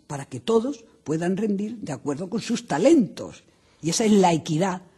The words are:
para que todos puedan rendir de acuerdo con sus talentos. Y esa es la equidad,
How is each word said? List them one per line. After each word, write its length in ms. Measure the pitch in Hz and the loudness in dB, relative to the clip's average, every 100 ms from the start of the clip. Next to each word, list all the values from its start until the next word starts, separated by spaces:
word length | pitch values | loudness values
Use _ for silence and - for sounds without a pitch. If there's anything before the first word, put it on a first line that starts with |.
| - | -14
para 180 | 143 | -14
que 160 | 135 123 | -12 -8
todos 460 | - 226 247 - - _ | 0 0 0 -6 -14 _
puedan 320 | - 160 175 190 | -6 -4 -2 -2
rendir 400 | 214 196 208 233 | -2 -4 -6 -8
de 160 | 151 | -10
acuerdo 380 | 135 143 143 180 | -8 -6 -6 -6
con 100 | 208 | -6
sus 260 | - 233 - | -4 -6 -4
talentos. 800 | 143 247 330 185 - 101 - _ _ _ _ | 2 4 6 4 -4 -14 -16 _ _ _ _
Y 80 | 156 | -4
esa 160 | 170 220 | 0 4
es 60 | |
la 200 | 208 180 | 6 6
equidad, 480 | 165 - 151 190 185 - | 4 0 -2 -2 -4 -12